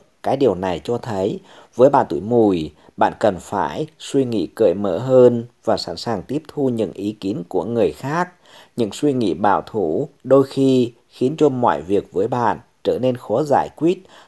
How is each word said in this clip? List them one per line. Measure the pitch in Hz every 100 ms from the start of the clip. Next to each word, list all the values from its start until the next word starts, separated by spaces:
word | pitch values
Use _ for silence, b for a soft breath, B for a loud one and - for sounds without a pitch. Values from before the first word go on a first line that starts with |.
| _ _
Cái | 101 135
điều | 135 90
này | 95 82
cho | - 120
thấy, | 123 98 101 190 B B B -
với | 131
bà | 139
tuổi | 107 73
Mùi, | 101 120 107 90 76 b b -
bạn | 107 80
cần | 110 90
phải | - 104 76 87 156 -
suy | - 139 127
nghĩ | 110 76 -
cởi | 104
mở | 92 101 85
hơn | 131 131 123 120 117 _
và | - 98
sẵn | - 87
sàng | - 107
tiếp | - 143 -
thu | - 135
những | 117 95
ý | - 101
kiến | 107 95 104 87
của | 92
người | 87 117 92
khác. | 73 135 160 180 _ b b b -
Những | 110
suy | - 147
nghĩ | 127 104
bảo | 78 104 85
thủ | - 110 82 87 151 _
đôi | 127 139
khi | 135 - 135 131 117 - _
khiến | - 127 156
cho | 151
mọi | 131 117 73
việc | 80 98 -
với | 85 98
bạn | 123 113 85 - _
trở | - 82
nên | 127 123
khó | - 110
giải | 151 120 76 -
quyết, | 160 185 B B